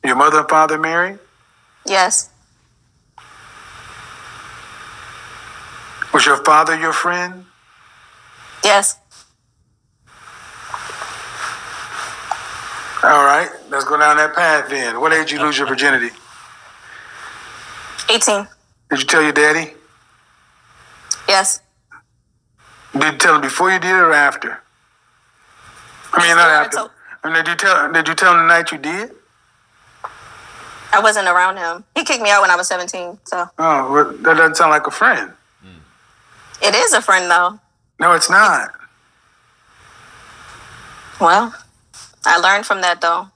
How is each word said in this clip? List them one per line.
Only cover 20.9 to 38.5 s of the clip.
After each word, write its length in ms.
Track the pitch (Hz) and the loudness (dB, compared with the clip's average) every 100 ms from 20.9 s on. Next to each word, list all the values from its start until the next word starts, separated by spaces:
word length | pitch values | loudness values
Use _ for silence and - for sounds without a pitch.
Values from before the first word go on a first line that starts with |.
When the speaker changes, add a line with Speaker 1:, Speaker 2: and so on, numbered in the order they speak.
| - - - - | -20 -12 -8 0
Speaker 2:
Yes. 340 | 196 190 - _ _ _ - _ _ _ _ _ _ _ - - | 2 0 -4 _ _ _ -20 _ _ _ _ _ _ _ -20 -10
Speaker 1:
Did 100 | 139 | -2
you 140 | 156 151 | -2 0
tell 160 | - 151 | 2 2
him 60 | |
before 300 | 135 - 185 | 0 -2 0
you 80 | 185 | 0
did 120 | 180 | 0
it 80 | 190 | 2
or 140 | 170 | 4
after? 480 | 151 143 - - - _ _ _ _ _ _ _ _ _ _ - - - - - | 4 2 0 -12 -12 _ _ _ _ _ _ _ _ _ _ -20 -20 -20 -20 -4
I 160 | 175 170 | 0 4
mean, 80 | 170 | 6
not 20 | |
Speaker 2:
Before 120 | 170 | 6
I 160 | 151 147 | 4 0
Speaker 1:
after. 120 | - | -4
Speaker 2:
told 140 | - _ - - | -8 _ -20 -12
Speaker 1:
I 40 | 156 | -4
mean, 80 | 160 | -2
did 120 | 165 | -2
you 60 | 170 | -2
tell, 360 | 196 185 147 | 0 0 0
did 140 | 165 160 | -2 -2
you 80 | 165 | 0
tell 180 | 185 | 4
him 60 | 175 | 4
the 80 | 165 | 6
night 240 | 170 160 | 4 2
you 80 | 151 | -8
did? 320 | 147 180 240 - _ _ _ _ _ _ _ _ - - - - - - - - - | -8 -8 -10 -16 _ _ _ _ _ _ _ _ -20 -20 -20 -20 -20 -20 -20 -20 0
Speaker 2:
I 60 | 208 | 2
wasn't 300 | 214 208 190 | 4 2 2
around 260 | 180 185 190 | 2 2 -2
him. 300 | 170 175 _ - | -8 -10 _ -8
He 80 | |
kicked 180 | 294 262 | -4 -2
me 80 | 214 | 2
out 120 | 202 | 4
when 100 | 190 | 4
I 60 | 175 | 2
was 100 | 180 | 0
seventeen, 500 | 185 180 185 175 202 | -4 -6 -10 -12 -14
so. 240 | - 180 175 - | -10 -8 -8 -2
Speaker 1:
Oh, 360 | 160 147 131 | 0 0 0
well, 180 | 143 147 | 0 0
that 240 | - 160 160 | 0 0 4
doesn't 200 | 160 156 | 4 4
sound 160 | 165 | 2
like 160 | 151 151 | 2 -2
a 40 | |
friend. 400 | - 233 170 - - _ _ 95 85 73 _ _ _ _ _ - - | -2 0 0 -6 -16 _ _ -20 -20 _ _ _ _ _ _ -20 -2
Speaker 2:
It 140 | - - | 0 2
is 160 | 480 | 2
a 100 | 269 | 0
friend, 300 | - 190 180 | 2 2 4
though. 280 | 175 180 214 _ _ _ _ | 2 2 -4 _ _ _ _
Speaker 1:
No, 140 | 170 | 2
it's 180 | 170 - | 2 4
not. 420 | 185 214 | 4 4